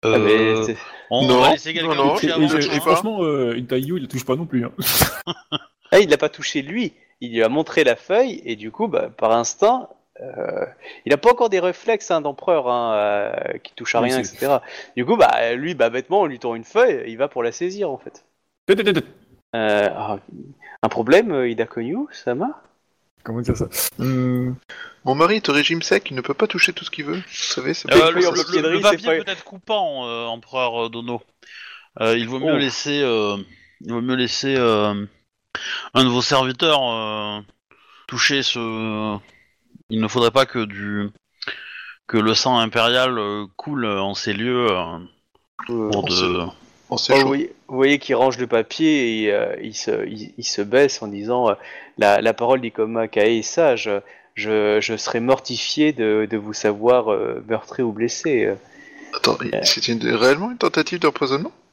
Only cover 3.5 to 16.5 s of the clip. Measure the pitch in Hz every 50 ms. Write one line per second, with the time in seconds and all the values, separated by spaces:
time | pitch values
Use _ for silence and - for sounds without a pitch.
3.5 | 117 120 127 120 131 127 131 143 175 180 139 123 - 131 - - 127 143 170 156
4.5 | - 123 120 - - - - - - - - - - - - - 170 - - _
5.5 | 208 190 - _ _ _ _ _ - 185 208 160 147 143 - 151 - - 151 -
6.5 | - 151 135 143 180 233 240 170 _ _ _ _ _ _ - 120 117 117 110 110
7.5 | 127 151 156 - - 165 151 127 117 - - - 185 220 262 262 196 - - -
8.5 | 117 104 104 110 - - 214 220 156 - - - - - 110 110 113 117 117 -
9.5 | - _ 202 214 247 254 254 - - _ _ _ _ - - - - - - -
10.5 | - 101 - - - _ - - - - _ - 139 143 - 233 240 247 247 226
11.5 | 196 185 175 185 175 - - 226 226 202 - - 175 160 147 147 139 - - -
12.5 | 175 156 131 123 120 120 120 113 110 104 104 104 104 101 101 110 - - - -
13.5 | - - _ - _ - 117 - - 117 120 120 131 131 110 - - - 127 139
14.5 | 143 123 - - - - - - _ 123 123 131 220 226 156 - - 117 117 117
15.5 | 120 123 147 165 180 127 123 117 117 127 127 _ 170 208 196 151 135 117 - 123